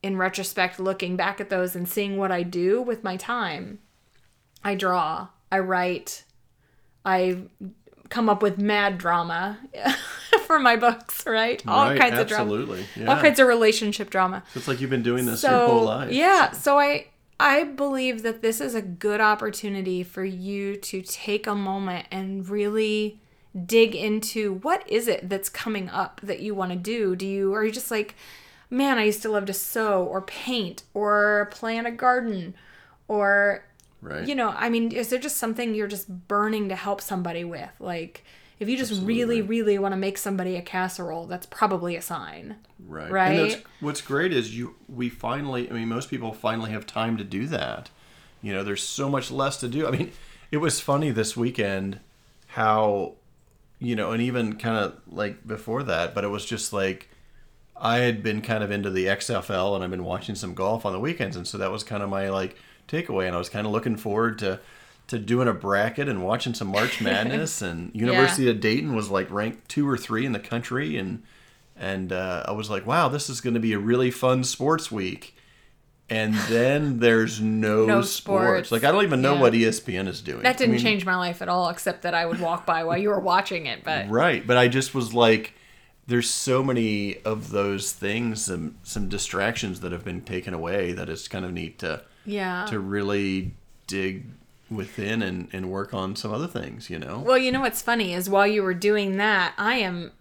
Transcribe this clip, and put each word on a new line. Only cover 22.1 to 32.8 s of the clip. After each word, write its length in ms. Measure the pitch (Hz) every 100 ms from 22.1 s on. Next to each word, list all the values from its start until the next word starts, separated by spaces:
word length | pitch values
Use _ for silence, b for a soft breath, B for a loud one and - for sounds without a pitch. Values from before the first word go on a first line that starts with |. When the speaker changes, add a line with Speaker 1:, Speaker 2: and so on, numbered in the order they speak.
Speaker 1:
and 380 | 190 190 196 185
really 720 | 208 202 214 214 214 214 214 b b b 190 180
dig 280 | 226 226
into 600 | 175 208 214 214 226 208
what 340 | 190 269 359 -
is 200 | 220 233
it 200 | 185 180
that's 200 | 196 196
coming 400 | - 226 214 180
up 300 | - 185 -
that 180 | 196 180
you 140 | 208
wanna 220 | 196 185 180
do. 400 | 180 233 202 185
Do 100 | 190
you, 260 | 196 196
are 100 | 208
you 80 | 214
just 180 | 220 -
like, 240 | 233 226 - B B B B B
"Man, 260 | 247 277 247
I 60 |
used 160 | 214 214
to 60 | 220
love 140 | 208 196
to 60 |
sew 520 | 196 - 233 220 190
or 180 | 175 190
paint 640 | 190 - - 247 180 - -
or 540 | 202 208 208 208 208 208
plant 340 | - 226 226 233
a 40 |
garden," 640 | 233 254 254 233 196 170 190 b b